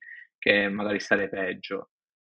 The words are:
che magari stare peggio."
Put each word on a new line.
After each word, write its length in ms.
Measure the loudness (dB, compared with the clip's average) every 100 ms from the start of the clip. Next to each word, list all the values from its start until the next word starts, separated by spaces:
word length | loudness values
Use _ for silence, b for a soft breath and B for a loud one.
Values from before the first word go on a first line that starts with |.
| B B B _
che 320 | 4 4 4
magari 300 | 0 -2 -2
stare 280 | 0 0 0
peggio." 600 | -4 -4 -6 -8 -8 -8 _ _ _